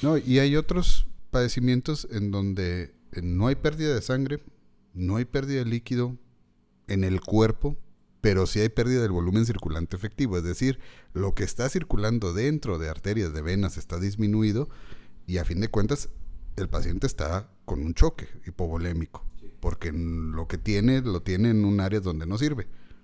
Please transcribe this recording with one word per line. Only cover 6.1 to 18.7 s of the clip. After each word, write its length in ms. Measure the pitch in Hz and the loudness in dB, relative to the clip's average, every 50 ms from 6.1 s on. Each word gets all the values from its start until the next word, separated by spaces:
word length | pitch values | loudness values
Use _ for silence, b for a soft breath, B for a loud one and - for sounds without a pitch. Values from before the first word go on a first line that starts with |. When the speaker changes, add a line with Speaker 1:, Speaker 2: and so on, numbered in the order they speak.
| 123 - - _ _ _ _ _ _ _ _ _ _ _ - | -4 -10 -16 _ _ _ _ _ _ _ _ _ _ _ -8
Speaker 1:
en 160 | - 101 98 95 | -4 -2 0 0
el 160 | 92 95 92 | 0 0 -2
cuerpo, 560 | - - 107 107 110 110 - - - 143 143 - - - - _ _ _ _ - | -2 0 4 4 4 4 2 0 0 -2 -2 -4 -8 -12 -18 _ _ _ _ 0
pero 260 | - 104 95 95 92 | 2 2 4 4 2
sí 120 | 87 - 104 | 2 2 0
hay 100 | 107 113 | 0 2
pérdida 320 | - 131 113 123 127 127 | 2 0 0 2 2 2
del 100 | 117 104 | 0 0
volumen 340 | 90 87 85 90 95 113 117 | 0 0 0 2 2 2 2
circulante 500 | 117 104 90 - 80 78 80 82 - - | 2 0 -4 -4 -4 -4 -4 -4 -6 -6
efectivo, 420 | 90 107 107 - - 139 113 92 | -8 -8 -8 -4 -4 -2 -2 -2
es 60 | 87 82 | -2 -2
decir, 360 | 87 85 - 123 135 127 - B B B B B B - | -4 -4 0 0 -2 -2 -2 B B B B B B -6
lo 220 | 90 98 98 - | -2 0 0 0
que 80 | - 101 | 0 0
está 260 | - - - 120 131 | -2 -2 -2 -4 -2
circulando 640 | - 180 165 - 120 101 104 110 120 117 104 87 85 | -2 -4 -2 0 0 2 2 2 0 0 -2 -2 -2
dentro 460 | 101 120 147 156 143 - 113 87 80 | -2 0 0 -2 -2 -2 -4 -4 -4
de 100 | 82 78 | -4 -6
arterias, 440 | 78 - - 98 107 113 95 80 76 | -6 -6 -4 -2 -2 0 -2 -2 -4
de 80 | 78 | -4
venas, 360 | 76 82 95 98 101 - - | -4 -2 0 0 0 -2 -2
está 220 | - - - 85 87 | -6 -8 -6 -6 -4
disminuido, 680 | 95 101 98 107 110 104 104 107 110 107 101 117 147 - B B B B B B B B B B - | -4 -4 -2 0 0 2 2 2 2 2 2 0 -2 -4 B B B B B B B B B B -8
y 100 | - 90 | -6 -4
a 80 | 87 80 | -2 -2
fin 140 | - 85 90 | -2 -2 -2
de 60 | 98 - | -2 0
cuentas, 400 | - 104 98 107 143 - - - - - - - - - - - - | 2 2 2 2 0 -2 -4 -6 -6 -8 -10 -10 -10 -10 -10 -8 -6
el 140 | - - - | -6 -4 -2
paciente 360 | - 71 - 80 - 73 71 | 0 0 0 0 0 0 0
está 420 | - - - 76 76 87 98 110 - - - - | -2 -2 -2 -4 -2 -2 -4 -6 -10 -20 -16 -8
con 160 | - - 69 73 | -6 -6 -4 -4
un 100 | 80 85 | -2 6
choque 340 | - - 165 - - - - - - - | 6 6 6 6 -2 -10 -10 -10 -12 -12
hipovolémico, 800 | 82 - - 87 82 | -10 -6 -6 -4 -2